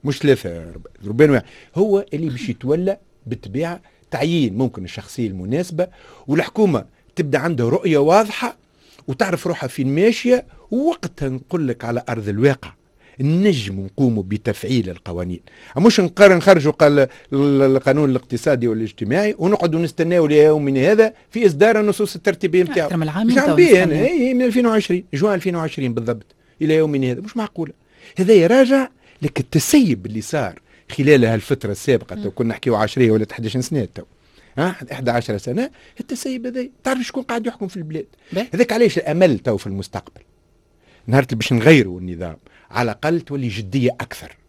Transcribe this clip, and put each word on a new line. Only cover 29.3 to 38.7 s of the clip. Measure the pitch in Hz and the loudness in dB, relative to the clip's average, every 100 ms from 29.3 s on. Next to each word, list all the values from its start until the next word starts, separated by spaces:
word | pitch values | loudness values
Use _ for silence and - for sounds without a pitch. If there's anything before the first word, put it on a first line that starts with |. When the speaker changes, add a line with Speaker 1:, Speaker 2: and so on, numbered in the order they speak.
| - | -6
Speaker 1:
التسيب | - 160 - 302 226 113 90 | -2 -2 4 4 4 0 -6
اللي | 107 | -10
صار | - 156 107 - _ _ _ - | -6 -6 -6 -10 _ _ _ -2
خلال | 139 143 117 | 4 6 6
هالفترة | 113 - 143 104 | 0 -2 -4 -4
السابقة، | 101 - 120 - 92 | -6 0 0 0 -10
Speaker 2:
مم. | |
Speaker 1:
تو | 101 | -10
كنا | - 113 | -4 -4
نحكيو | 113 - 110 | -4 -2 0
عشرة | 107 - 120 | 0 2 2
ولا | 110 110 | 2 -2
حداش | - 110 117 | -6 -6 -6
سنة | 123 151 98 - | -4 -4 -6 -10
تو. | - _ _ _ _ - | -20 _ _ _ _ -4
ها، | 170 180 127 | -4 -4 -14
إحدى | 135 123 | -8 -4
عشر | 120 117 104 | -2 -2 -6
سنة، | - 139 269 _ - _ | -4 -6 -6 _ -20 _
التسيب | - 254 - 254 240 | -12 -10 -8 -8 -8
هذا | 247 254 _ | -10 -10 _
تعرف | - 262 | -6 -4
شكون | 240 269 | -4 -8
قاعد | 262 233 233 | -6 -6 -6
يحكم | 233 190 | -8 -10
في | 190 | -10
البلاد. | 156 156 - _ _ | -10 -10 -10 _ _
Speaker 2:
باهي. | 175 240 | -8 -6
Speaker 1:
هذاك | 185 240 | 0 0